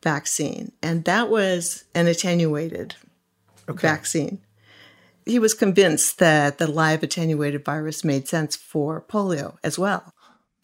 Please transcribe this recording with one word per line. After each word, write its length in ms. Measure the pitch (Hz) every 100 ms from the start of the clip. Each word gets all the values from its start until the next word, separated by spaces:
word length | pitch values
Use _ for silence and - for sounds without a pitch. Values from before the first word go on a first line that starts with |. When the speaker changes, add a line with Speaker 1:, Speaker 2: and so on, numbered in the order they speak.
Speaker 1:
vaccine, 680 | 165 147 - - 147 - - -
and 220 | 165 165
that 240 | 160 196 240
was 560 | 220 190 180 170 - -
an 140 | 175 170
attenuated 880 | 170 185 175 160 147 165 90 - - _ _ _ _ _ _ -
Speaker 2:
Okay. 180 | 156 165
Speaker 1:
vaccine. 540 | 151 - 170 - 196 - _ _ - - _ _ _ -
He 120 | 240
was 160 | 220
convinced 640 | - 208 185 185 156 - -
that 400 | 170 156 143 143
the 80 | 160
live 380 | 151 156 156
attenuated 600 | 147 - 160 151 147 143
virus 380 | 143 151 156 151
made 240 | 160 139 135
sense 300 | 165 151 -
for 440 | - 160 147 160
polio 580 | - 214 196 151 143 -
as 160 | - 151
well. 340 | 190 190 - _ _ _ _ _